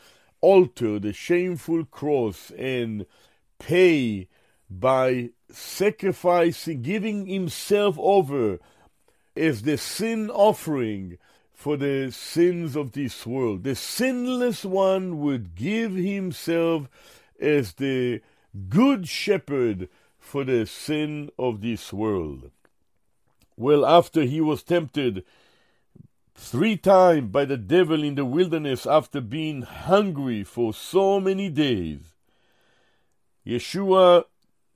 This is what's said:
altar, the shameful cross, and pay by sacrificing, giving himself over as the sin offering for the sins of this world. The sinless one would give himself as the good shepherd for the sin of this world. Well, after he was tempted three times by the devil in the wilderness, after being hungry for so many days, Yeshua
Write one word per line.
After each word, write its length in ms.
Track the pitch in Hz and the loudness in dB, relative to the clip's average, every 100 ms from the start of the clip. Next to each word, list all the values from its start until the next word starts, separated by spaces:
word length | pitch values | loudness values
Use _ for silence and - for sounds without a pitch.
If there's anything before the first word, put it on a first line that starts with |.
| _ _ _ _ | _ _ _ _
altar, 580 | 165 196 175 - 113 104 | 6 6 6 2 -4 -2
the 140 | 104 | -6
shameful 720 | 104 - 175 180 170 - 165 | -8 -2 0 0 -6 -4 -4
cross, 680 | 156 - 147 143 113 92 - | -4 -8 -2 0 0 -4 -16
and 520 | - 131 127 117 107 95 _ _ _ _ _ | -10 -6 -4 -4 -6 -10 _ _ _ _ _
pay 680 | - 175 185 156 123 101 92 _ _ _ - | -2 4 6 6 0 -2 -8 _ _ _ -20
by 600 | 92 127 131 131 127 120 _ _ | -2 2 4 2 0 -4 _ _
sacrificing, 1300 | - - - 196 214 196 - 175 175 170 - - 151 | -20 -12 -2 -2 0 -4 -2 2 4 2 0 -8 -8
giving 440 | 120 214 214 208 190 | -4 -4 -4 -6 -6
himself 720 | 190 180 - - 208 208 151 | -4 -6 -6 0 2 2 2
over 600 | - 202 147 143 110 90 _ _ _ _ _ _ _ - | 4 4 4 0 0 -2 _ _ _ _ _ _ _ -2
as 260 | 160 120 | 0 0
the 140 | 120 143 | -2 -2
sin 540 | - - 220 226 214 | -4 -6 -4 -4 -4
offering 880 | - 208 - - 143 113 101 92 87 _ _ _ | 2 4 2 -2 -4 -4 -6 -10 -16 _ _ _
for 240 | _ 143 147 | _ -6 -2
the 340 | 139 139 135 | -2 -2 -4
sins 640 | 117 - 160 175 175 165 139 | -8 -8 2 2 2 -4 -6
of 160 | 139 | -8
this 340 | 135 135 - - | -6 -8 -8 -8
world. 380 | 131 123 98 | -4 -4 -4
The 100 | 117 | -6
sinless 920 | 127 - - 254 247 247 254 247 196 | -6 -6 -4 -2 -2 -4 -2 -2 -2
one 540 | 196 185 190 190 185 160 | -4 0 2 0 -2 -4
would 380 | 147 131 92 82 | -2 -4 -6 -8
give 380 | 131 220 226 | -4 -4 -4
himself 960 | 185 185 202 185 147 - 170 165 165 139 _ - - _ - | -4 -4 -4 -6 -8 -4 -2 0 -2 -6 _ -20 -20 _ -6
as 340 | 143 147 113 | 0 0 0
the 460 | - 139 131 123 117 _ _ _ 101 95 | -4 -4 -2 -2 -4 _ _ _ -14 -2
good 400 | 135 269 262 170 | 2 4 2 -2
shepherd 800 | - - 196 - 139 120 98 90 _ _ _ | -6 -2 -2 -2 -2 0 -2 -8 _ _ _
for 260 | - 139 | -12 -8
the 220 | 131 123 110 | 0 0 -2
sin 640 | - - 151 151 151 147 - | -8 -6 -4 -4 -6 -10 -6
of 240 | 127 107 | -4 -4
this 300 | 110 110 - | -6 -6 -8
world. 580 | 95 110 98 78 67 65 _ _ _ _ _ _ _ _ _ _ - | -6 -2 -2 -4 -10 -16 _ _ _ _ _ _ _ _ _ _ -6
Well, 280 | 117 147 | 2 4
after 380 | 135 170 170 160 | 6 6 4 0
he 180 | 131 151 | 0 0
was 220 | 156 143 | 0 -2
tempted 600 | - 175 151 - 131 98 - _ _ _ _ _ _ _ - _ _ _ | 0 -2 -2 -4 -4 -4 -12 _ _ _ _ _ _ _ -20 _ _ _
three 400 | - 120 208 208 | -8 -2 0 0
times 560 | 190 190 185 160 120 | 4 6 8 6 2
by 120 | 113 | 0
the 120 | 143 135 | 0 -2
devil 480 | 95 165 170 156 | 2 4 4 2
in 100 | 147 | -2
the 100 | 139 | -2
wilderness, 600 | 135 139 180 160 147 127 113 | -2 0 2 0 -2 -4 2
after 340 | 156 - 147 | 2 2 -6
being 420 | 113 147 156 143 | -6 -6 -6 -8
hungry 840 | 117 - - 196 208 147 135 110 | -10 -10 0 2 2 -2 -4 -6
for 280 | 98 - 117 | -6 -2 -2
so 460 | 104 - 180 196 196 | -4 -2 2 2 2
many 300 | 190 190 196 | 0 -2 -2
days, 640 | 147 147 110 82 73 73 _ _ _ _ _ _ _ _ _ _ _ _ _ | 0 0 0 -4 -8 -14 _ _ _ _ _ _ _ _ _ _ _ _ _
Yeshua 800 | - 120 - 180 196 185 180 175 - _ _ _ _ | -6 -6 -4 -4 2 6 8 8 4 _ _ _ _